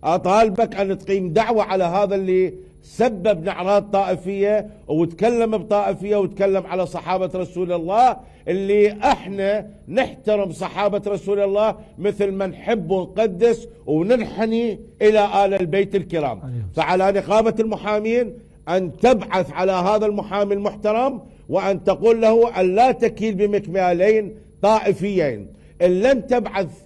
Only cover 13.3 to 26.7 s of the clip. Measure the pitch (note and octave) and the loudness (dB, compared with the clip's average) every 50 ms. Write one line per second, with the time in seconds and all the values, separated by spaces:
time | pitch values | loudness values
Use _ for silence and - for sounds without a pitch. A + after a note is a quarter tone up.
13.3 | F3+ F3 A3 A#3 A3+ A#3 - - - - - - D3+ D#3 E3+ G3+ B3 B3 G#3+ - | 2 2 2 2 2 0 -6 -16 -20 -18 -6 -2 0 0 2 2 2 0 0 -4
14.3 | - - A3 A3 A3 A3+ A#3 A#3 G3 - - - - _ G3+ G#3+ A3 G#3+ G3+ G3+ | -4 -4 -2 0 0 0 0 -2 -4 -6 -12 -20 -6 _ 4 4 6 6 4 2
15.3 | F#3+ G3 G3+ G3 G3 G3 F#3 E3 D3+ G3 G3+ G3 G#3 G3 E3+ - F3 E3 D3 C3+ | 2 2 2 2 2 0 -2 0 0 0 0 0 -2 -4 -4 -2 -4 -4 -2 -4
16.3 | A2+ - - C3+ B2 A#2+ G#2+ F#2 - D#3+ D#3 D3 F3+ F#3 F#3+ G3 G3+ G3 - C#3+ | -6 -6 -10 -10 -8 -8 -8 -6 -4 -2 0 0 2 2 2 2 2 0 0 2
17.3 | G3+ A3 A3 A3+ A3 A3 A3 A3 G#3+ E3 - G3+ G#3+ G#3+ G#3+ A3 A3+ A#3+ B3 G#3+ | 2 2 4 2 0 0 -2 -2 -2 -4 -4 -2 -2 -2 0 0 0 0 -2 -2
18.3 | - - - - - - - - E3+ F#3+ F#3 E3+ - - - A#3+ B3+ G#3+ - - | -6 -16 -20 -20 -20 -18 -6 -2 -2 0 0 -2 -6 2 4 4 4 4 0 -2
19.3 | - F#3+ F3+ - C#3+ D#3+ F#3 F#3+ F#3+ F3+ F3 F#3+ G#3+ G#3+ G#3+ G#3+ G#3 G3+ F#3 - | -2 -2 -2 -2 -4 -2 0 0 0 0 0 0 0 2 0 0 -2 -2 -6 -4
20.3 | F#3+ G3+ G3+ G3+ G3+ G3+ G3+ G#3 G3+ G#3 - G#3 G#3+ A3+ B3+ C#4 - G#3 - - | -2 -2 0 0 -2 -2 -2 -4 -6 -2 -2 0 0 0 0 -2 -4 -6 -14 -18
21.3 | - - - - C3+ F#3 F#3+ G3 G3 F3 - G3+ F#3+ F3+ F#3+ A3+ A3+ A3+ A3 A3 | -20 -20 -12 -4 -2 -2 0 0 -2 0 0 0 0 2 4 4 4 6 4 4
22.3 | A3+ A3+ A#3 A#3+ A#3 - F#3 F#3 F#3 G#3 A#3+ C4 A#3 - A3+ A3+ A3+ - G3+ A3+ | 6 6 4 4 4 0 0 2 4 4 4 4 4 2 0 -2 -2 -2 -4 -4
23.3 | G#3 F3+ G#3 G#3 G#3 G3+ G3+ F3+ E3 F#3+ F#3 F3+ F3 E3+ F#3 G#3+ A3 A3 G#3+ F#3 | 0 0 0 0 0 -2 -4 -2 -2 0 0 2 2 4 4 4 4 4 2 -2
24.3 | - - - - - - - G3+ A3 A3 G#3+ G#3 F#3+ - F3 G3+ G3+ F3+ D#3+ C#3 | -10 -16 -20 -20 -10 0 2 4 4 4 2 0 0 0 -2 -2 0 0 0 0
25.3 | A#2+ G#2 G2+ F2 - - - - - - F3 F3+ F3+ F#3 G#3 B3+ C#4 B3 F#3 - | -2 -4 -10 -16 -20 -20 -20 -20 -4 0 2 2 2 4 4 2 2 2 0 -2
26.3 | B3 B3 G#3+ G#3+ G3+ G3 G3 D3 | -2 -2 -2 -2 -4 -4 -6 -6